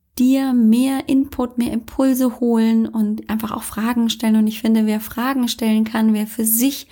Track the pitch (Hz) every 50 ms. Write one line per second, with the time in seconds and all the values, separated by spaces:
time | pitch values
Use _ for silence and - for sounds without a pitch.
0 | _ _ _ - 247 254 262 269 269 269 247 247 226 220 220 247 262 269 269 269
1 | 269 - 269 269 269 - - - 247 247 - - 240 - - 233 - - - -
2 | 269 269 262 254 262 247 233 - 247 233 233 226 226 226 226 226 220 220 - 220
3 | 214 208 214 214 - - 208 220 220 214 - 220 - - - 202 220 233 240 233
4 | 233 226 - - - 220 220 220 214 214 220 - - 220 220 220 220 214 214 214
5 | 214 - - 226 240 262 277 262 240 233 - - 233 220 220 220 220 220 - 220
6 | 220 220 214 208 214 220 - - 220 220 226 233 247 277 277 - - -